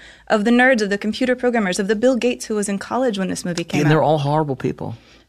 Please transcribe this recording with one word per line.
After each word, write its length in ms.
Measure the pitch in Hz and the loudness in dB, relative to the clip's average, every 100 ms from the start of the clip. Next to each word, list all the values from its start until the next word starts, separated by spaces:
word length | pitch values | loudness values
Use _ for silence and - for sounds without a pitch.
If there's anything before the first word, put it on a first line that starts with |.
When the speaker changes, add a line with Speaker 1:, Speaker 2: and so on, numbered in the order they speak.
| - - - | -20 -14 -2
Speaker 1:
of 180 | 220 | 0
the 60 | 208 | 4
nerds, 320 | 240 254 254 | 4 4 4
of 80 | 208 | 0
the 80 | 202 | -2
computer 360 | 208 208 254 | -4 -2 -2
programmers, 440 | 247 247 233 196 180 | 0 0 0 0 -2
of 100 | 196 | -2
the 80 | 214 | 0
Bill 200 | 247 247 | 2 2
Gates 280 | 240 247 | 0 -2
who 120 | - 214 | -4 -4
was 120 | 196 | -4
in 100 | 196 | -6
college 400 | - 226 254 196 | -4 -2 -2 -2
when 100 | 185 | -4
this 180 | 175 180 | -4 -6
movie 180 | 170 | -6
came 180 | 170 147 | -4 0
Speaker 2:
And 80 | 147 | 4
they're 120 | 156 | 4
Speaker 1:
out. 40 | 131 | 4
Speaker 2:
all 120 | 156 | 2
horrible 380 | 139 151 147 127 | 2 0 0 -2
people. 400 | - - 101 117 - - | -4 -6 -8 -12 -18 -20